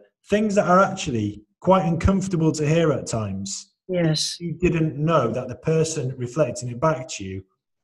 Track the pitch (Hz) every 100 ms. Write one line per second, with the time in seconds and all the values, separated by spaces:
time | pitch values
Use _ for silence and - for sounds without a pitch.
0 | _ _ - 208 214 202 170 180 190 -
1 | 160 117 104 - - _ - 190 170 170
2 | 190 196 - 170 160 - 147 165 165 127
3 | - 117 104 95 98 - - _ - 180
4 | 165 156 - - 170 156 170 160 156 131
5 | 151 160 117 113 123 117 - 160 156 156
6 | 131 127 120 156 139 - 123 120 160 156
7 | - - 98 95 - _ _ _